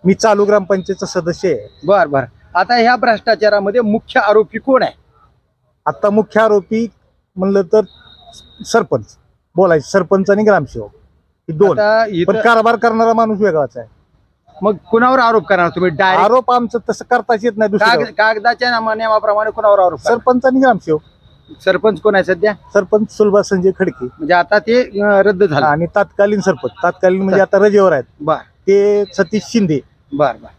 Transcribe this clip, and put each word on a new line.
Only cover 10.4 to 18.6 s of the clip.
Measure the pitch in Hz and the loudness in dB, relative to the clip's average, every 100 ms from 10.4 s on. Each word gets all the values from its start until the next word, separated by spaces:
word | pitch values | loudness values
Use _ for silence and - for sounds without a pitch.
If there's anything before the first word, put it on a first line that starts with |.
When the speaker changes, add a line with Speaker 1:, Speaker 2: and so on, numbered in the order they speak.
Speaker 1:
ग्रामसेवक | 214 190 139 120 104 _ _ _ _ _ - | 2 0 -2 -12 -16 _ _ _ _ _ -12
हे | |
दोन. | 156 196 165 | 0 2 2
Speaker 2:
आता | 208 220 226 | 2 2 0
इथं | 185 175 | -2 -2
Speaker 1:
पण | 214 | 0
कारभार | 220 226 226 226 | 2 2 2 2
करणारा | 233 220 226 | 0 0 0
माणूस | 226 226 208 | 2 0 0
वेगळाच | 208 156 135 123 | 0 0 -4 -8
आहे. | 113 _ _ _ _ _ _ - | -18 _ _ _ _ _ _ -6
Speaker 2:
मग | 196 196 - | -4 -4 -2
कुणावर | 226 247 262 | 0 2 2
आरोप | 233 226 165 | 2 0 0
करणार | 190 170 | -2 0
तुम्ही | 170 180 | -2 -4
डायरेक्ट? | 147 190 180 196 | 0 0 2 2
Speaker 1:
आरोप | 254 247 | 2 0
आमचं | 247 233 233 - | -2 -2 -6 -6
तसं | 208 - | -10 -2
करताच | 247 - 226 233 | -4 -2 -2 -2
येत | 208 | -2
नाही | 214 | -2
दुसऱ्यावर. | 196 214 240 | 2 2 2
Speaker 2:
काग-, | 226 | -2
कागदाच्या | - 214 220 220 233 | 0 0 0 -2 -2